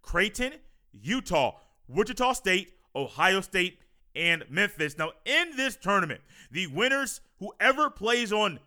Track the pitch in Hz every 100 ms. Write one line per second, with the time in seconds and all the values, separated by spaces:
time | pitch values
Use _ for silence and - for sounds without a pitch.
0 | - 170 208 202 254 302 - _ _ 101
1 | 113 254 - 170 123 - _ _ - 135
2 | 208 247 247 254 196 185 - _ _ 131
3 | 131 131 180 190 190 190 180 - _ _
4 | _ 135 170 165 - 147 202 151 151 147
5 | 160 - - 294 349 277 269 - 180 196
6 | 170 123 _ - - 143 185 139 247 277
7 | 262 - - _ 202 - 240 269 294 -
8 | 214 240 233 214 208 151